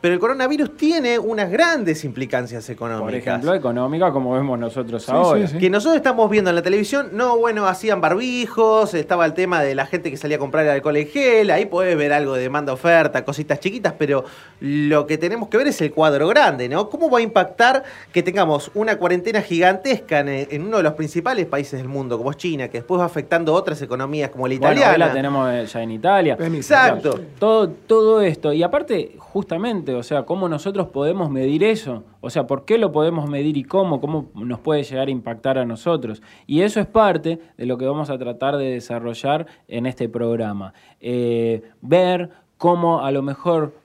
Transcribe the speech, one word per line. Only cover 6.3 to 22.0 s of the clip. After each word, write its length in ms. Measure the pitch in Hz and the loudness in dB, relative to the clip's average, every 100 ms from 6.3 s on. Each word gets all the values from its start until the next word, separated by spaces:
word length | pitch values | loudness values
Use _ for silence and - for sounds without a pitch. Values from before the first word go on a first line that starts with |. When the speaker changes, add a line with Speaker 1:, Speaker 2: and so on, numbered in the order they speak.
| 214 185 | 4 2
Speaker 1:
en 60 | 170 | 0
la 60 | |
televisión, 480 | 170 202 202 277 240 | 2 0 0 -2 -2
no, 240 | 202 247 233 | -2 0 2
bueno, 280 | 233 214 196 | 2 2 0
hacían 340 | 180 220 196 | 0 0 2
barbijos, 960 | 160 185 254 247 240 - 220 220 214 | 2 0 -2 -4 -4 2 4 4 2
estaba 320 | 170 151 180 165 | 0 0 2 2
el 60 | |
tema 280 | 165 185 175 | 2 0 2
de 120 | 139 135 | 0 0
la 100 | 135 | -2
gente 240 | 180 175 | -4 -6
que 60 | 131 | -8
salía 200 | 147 147 | -4 -2
a 40 | |
comprar 260 | 139 151 151 | 0 2 2
alcohol 280 | 139 151 147 | 2 0 0
en 100 | 147 | -2
gel, 440 | 285 262 226 202 | 0 4 4 4
ahí 140 | 165 202 | 2 0
podés 300 | 175 185 160 | 0 0 2
ver 160 | 147 | 2
algo 220 | 147 139 | 0 0
de 80 | 131 | -2
demanda-oferta, 840 | 127 147 143 127 170 170 147 131 | -2 -2 -4 -2 4 4 4 0
cositas 360 | 131 143 151 147 | -4 -6 -2 -2
chiquitas, 340 | 185 226 196 151 | -2 -2 -4 -2
pero 280 | 147 139 127 - - _ | 0 0 -2 -16 -20 _
lo 460 | 139 147 147 151 147 | -4 -2 2 2 2
que 100 | 156 | -2
tenemos 300 | 170 233 208 | -2 -4 -2
que 80 | 220 | 0
ver 120 | 277 | 0
es 120 | - | 0
el 120 | 151 | -2
cuadro 340 | - 156 139 160 | 2 2 4 2
grande, 400 | 262 240 139 123 | 4 4 2 -2
¿no? 220 | 151 214 | -2 -4
¿Cómo 200 | 294 320 | -2 2
va 80 | 247 | 2
a 40 | |
impactar 640 | 226 226 180 - 233 269 - - - | 4 2 2 2 2 2 -4 -20 -4
que 100 | 175 | -2
tengamos 460 | 175 185 170 147 - | 0 2 2 2 -2
una 220 | 208 214 - | -4 -2 0
cuarentena 420 | 180 180 180 214 | 0 0 0 -2
gigantesca 800 | 202 170 180 190 269 254 - 147 | -2 2 2 2 -2 -2 0 -2
en, 80 | 143 | 0
en 340 | 135 139 147 185 | -4 -6 -6 -2
uno 120 | 220 | 0
de 40 | |
los 120 | 160 | 0
principales 520 | 156 151 170 175 254 160 | 0 -4 -2 -2 -2 -2
países 320 | 143 143 131 | -4 -4 -8
del 80 | 131 | -6
mundo, 300 | 139 | -6